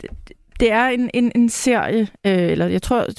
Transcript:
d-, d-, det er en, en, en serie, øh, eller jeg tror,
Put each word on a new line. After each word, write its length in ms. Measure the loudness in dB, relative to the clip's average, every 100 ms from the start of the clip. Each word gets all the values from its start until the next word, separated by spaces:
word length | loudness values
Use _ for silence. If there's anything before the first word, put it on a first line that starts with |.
d-, 40 | -18 -18 -20
d-, 40 | -20 _ 0
det 120 | 2
er 160 | 2 0
en, 220 | 0 -2
en, 180 | 0 0 2
en 140 | 0
serie, 520 | 0 0 0 0 0
øh, 500 | -2 -2 0 2 2
eller 160 | 0 0
jeg 140 | -2
tror, 240 | 0 -2 -2